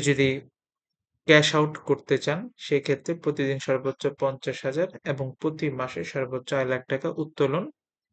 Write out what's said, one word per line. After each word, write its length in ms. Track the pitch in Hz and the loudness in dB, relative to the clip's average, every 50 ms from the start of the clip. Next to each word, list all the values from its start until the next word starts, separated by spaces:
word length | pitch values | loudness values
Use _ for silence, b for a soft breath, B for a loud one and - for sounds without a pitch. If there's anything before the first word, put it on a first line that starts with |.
| 139 143 | 4 4
যদি 200 | 135 131 139 131 131 139 - _ _ _ _ _ _ _ _ _ _ _ _ _ _ _ - - | 4 4 4 2 2 -2 -8 _ _ _ _ _ _ _ _ _ _ _ _ _ _ _ 4 8
ক্যাশ 200 | 151 151 151 - 156 151 | 8 8 8 6 4 2
আউট 160 | 151 151 151 - - - | 2 2 -2 -6 -2 -2
করতে 280 | 139 - - - 135 131 - | -2 0 0 0 0 0 0
চান, 140 | 147 151 185 247 240 _ - - | -2 -4 -4 -6 -12 _ -10 -4
সেক্ষেত্রে 460 | - 147 135 - 147 135 139 - - 165 165 - | 0 0 0 2 0 -2 -2 -2 -6 -6 -2 -2
প্রতিদিন 340 | 156 143 143 139 135 139 135 - | -2 0 0 0 -2 -2 -2 -2
সর্বোচ্চ 360 | 139 135 127 131 135 135 - - 139 139 - | 0 0 0 0 -4 -4 -2 -4 -4 -2 0
পঞ্চাশ 360 | 139 135 135 127 - 139 123 - - | -2 -2 -2 -2 -6 -6 -6 -4 -4
হাজার 220 | 135 135 160 185 185 - - - 165 | -4 -2 -2 -2 -2 -4 -8 -6 -4
এবং 140 | 135 135 135 131 - - | -4 -4 -4 -6 -6 -4
প্রতি 280 | - 156 156 156 160 143 131 127 | -4 -4 -2 -2 -4 -2 -2 -4
মাসে 220 | 127 127 - - 165 - | -6 -6 -6 -8 -8 -6
সর্বোচ্চ 360 | - 139 131 123 131 123 127 - | -4 -4 -4 -4 -4 -6 -4 -2
আড়াই 180 | 143 135 131 127 | -2 0 0 0
লাখ 100 | 127 127 - - | -2 -2 -2 -4
টাকা 160 | 135 135 - 165 - 165 | -4 -2 -2 -4 -4 -4
উত্তোলন 420 | 151 156 - - 143 131 143 180 233 311 - _ _ _ _ _ _ _ | -6 -4 0 0 2 2 2 0 -4 -6 -12 _ _ _ _ _ _ _